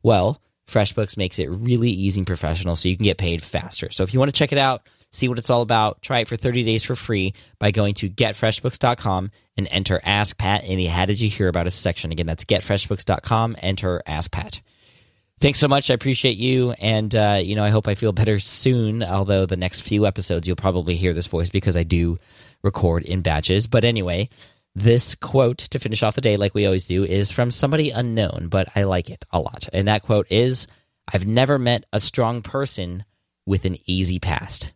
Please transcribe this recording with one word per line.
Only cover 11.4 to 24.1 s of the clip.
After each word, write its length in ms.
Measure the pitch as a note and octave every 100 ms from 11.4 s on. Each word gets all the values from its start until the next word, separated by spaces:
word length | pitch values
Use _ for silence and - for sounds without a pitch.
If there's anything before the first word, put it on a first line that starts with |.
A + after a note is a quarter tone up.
| F#2+
About 180 | E2+
Us 80 | E2+
section. 380 | - - E2 D#2+
Again, 160 | D#2+ E2
that's 160 | E2
get 180 | - G2+
fresh 240 | - G2+
books 180 | - G2+
dot 200 | - F#2
com, 320 | - A2 A2+ G#2
enter 440 | F#2 F#2+ F#2 F2
Ask 240 | - D#2 D#2+
Pat. 320 | - G2+ - _ _ _ _ _ _ _ _
Thanks 160 | C#3+ C#3
so 100 | D3
much. 220 | C#3+ -
I 60 |
appreciate 420 | B2 C3+ B2 C3 G2+
you, 360 | B2 B2+ B2
and, 420 | - G#2+ A2 G#2+
uh, 240 | A2+ G#2+ G2+
you 140 | F2+
know, 80 | G#2
I 80 | G#2
hope 160 | A2 G#2+
I 80 |
feel 160 | G2+ A2+
better 260 | G2 G#2+ G#2
soon, 640 | - - C3 B2 A2 A2
although 460 | F#2 F#2+ G2 G2 F#2
the 100 | F2+
next 220 | F2+ -
few 240 | - G#2
episodes 420 | G#2 G2 - E2+ E2
you'll 80 |
probably 400 | F2+ F#2+ F2+ E2
hear 200 | E2+ F2+
this 100 | E2
voice 240 | F2 E2+ F2
because 260 | F#2+ G2
I 60 | E2+
do 380 | E2 E2+ E2+ E2 _ - - _
record 400 | G2 - F2+ E2
in 200 | C2+ F#2
batches. 420 | E2 D2+ - F#2+
But 200 | A#2 A#2+
anyway, 440 | A#2 A2+ F2+